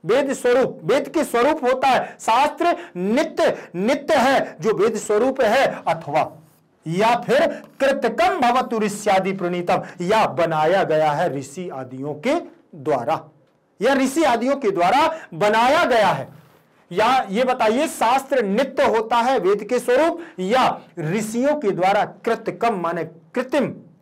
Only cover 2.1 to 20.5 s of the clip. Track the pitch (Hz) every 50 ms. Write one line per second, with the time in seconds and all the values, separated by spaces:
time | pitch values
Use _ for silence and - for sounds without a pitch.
2.1 | - - - - 226 - 285 294 294 - 339 349 339 - - - - 180 180 202
3.1 | 226 277 320 320 - - 330 247 - - - - - 170 196 226 294 277 - -
4.1 | 320 269 226 269 269 214 - - - - 156 220 202 160 196 226 220 208 - -
5.1 | 208 214 247 269 262 269 247 208 220 277 - - - - - 180 160 160 - 143
6.1 | 143 156 127 - - - - _ _ _ _ _ _ _ _ 156 165 185 214 233
7.1 | 240 - - - 226 294 330 - - - - - - _ 269 269 269 - - 226
8.1 | 226 - 339 370 392 349 254 240 240 254 247 247 240 220 214 202 202 - - 208
9.1 | 190 190 185 196 190 196 185 175 180 180 175 180 190 180 180 - - - 175 175
10.1 | 214 220 196 - 131 160 170 160 160 156 156 160 185 196 170 156 156 156 156 156
11.1 | 147 151 180 170 135 139 131 - - 185 180 175 151 131 127 113 131 131 135 147
12.1 | 147 151 - 240 302 349 330 - - _ _ _ - 156 131 151 143 123 117 151
13.1 | 160 - - - _ _ _ _ _ _ _ _ _ _ 185 254 277 254 269 262
14.1 | - 330 320 262 240 226 240 262 285 277 247 202 - 175 170 185 233 277 320 320
15.1 | - - - - - 156 202 208 214 220 233 254 294 339 339 254 247 226 202 180
16.1 | 160 151 127 - - - - _ _ _ _ _ _ _ _ _ 175 185 214 240
17.1 | 262 254 233 202 185 220 262 247 247 254 226 220 226 262 311 - - - 254 226
18.1 | 254 262 262 - 285 254 226 190 196 226 285 269 - - 277 226 208 220 220 220
19.1 | 240 233 226 254 269 240 - 359 208 202 214 - 247 240 247 247 247 269 311 339
20.1 | 330 339 - - - - 185 185